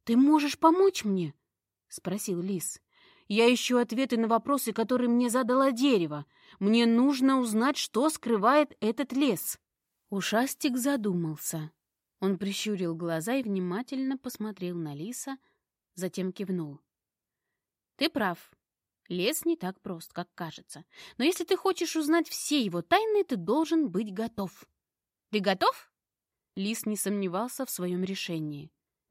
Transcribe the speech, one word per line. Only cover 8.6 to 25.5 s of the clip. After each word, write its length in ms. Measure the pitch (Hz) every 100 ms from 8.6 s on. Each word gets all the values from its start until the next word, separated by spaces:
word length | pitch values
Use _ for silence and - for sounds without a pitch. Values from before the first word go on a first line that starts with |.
| 302 -
этот 340 | 214 233 277
лес". 460 | 247 285 180 - - _ _ _ _ _
Ушастик 680 | 196 - 208 269 - 302 247
задумался. 920 | 247 285 208 175 165 156 - 160 156 - _ _ _ _
Он 180 | 190 190
прищурил 560 | 196 196 214 202 175 165
глаза 400 | 170 165 170 269
и 80 |
внимательно 720 | 233 190 180 180 247 262 262 269
посмотрел 580 | 262 - 214 190 180 175
на 200 | 160 143
лиса, 420 | 180 247 - 269 _ _ _ _ _ -
затем 320 | 180 - 185
кивнул. 480 | 185 190 185 156 139 _ _ _ _ _ _ _ _ _ _ _ _
"Ты 120 | 302
прав. 420 | 285 202 170 - _ _ _ _ _ _
Лес 380 | 175 196 311 330
не 100 | 330
так 240 | 185 190
прост, 320 | - 170 -
как 200 | - 180
кажется. 520 | - 165 - - - - - - -
Но 60 |
если 200 | 262 370
ты 140 | 330 370
хочешь 380 | 381 359 330 320
узнать 340 | 294 330 311
все 320 | - - 294
его 200 | 214 170
тайны, 420 | 165 359 440 415
ты 120 | 381 226
должен 540 | 170 262 320 330 277
быть 240 | 175 214
готов. 520 | 185 226 - 190 - - _ _ _ _ _ _
Ты 80 | 214
готов?" 520 | 196